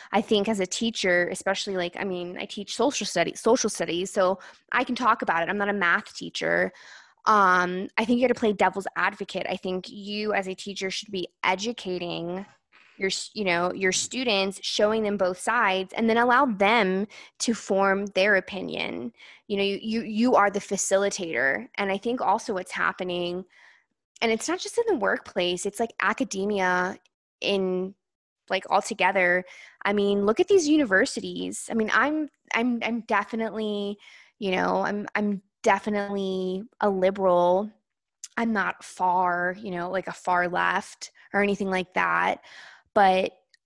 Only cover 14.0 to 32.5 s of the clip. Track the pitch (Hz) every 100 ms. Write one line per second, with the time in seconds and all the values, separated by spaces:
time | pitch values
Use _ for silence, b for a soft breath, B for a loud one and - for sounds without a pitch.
14 | - 240 254 202 190 196 - - 208 220
15 | 214 202 185 185 - 233 208 190 190 -
16 | 226 226 247 247 285 196 202 233 190 190
17 | 208 B B - - 220 - 196 196 196
18 | 202 196 196 196 185 196 170 156 - -
19 | 240 B B B - 202 196 202 220 226
20 | 202 214 247 202 202 196 - 196 - 196
21 | 202 196 170 120 135 170 233 - 202 196
22 | 233 247 - 214 - 190 180 - 170 -
23 | 185 175 175 180 190 b b b b _
24 | _ - 233 220 - 359 403 - 466 320
25 | 196 - - - 175 180 196 - 233 -
26 | 190 220 202 190 196 208 185 180 180 -
27 | _ _ _ _ - 196 185 185 190 196
28 | _ _ _ _ - 190 - 190 202 208
29 | 180 196 180 180 180 B B B - 208
30 | 202 202 202 233 359 403 294 302 262 190
31 | - - 180 180 185 208 - 226 214 -
32 | 269 311 294 - _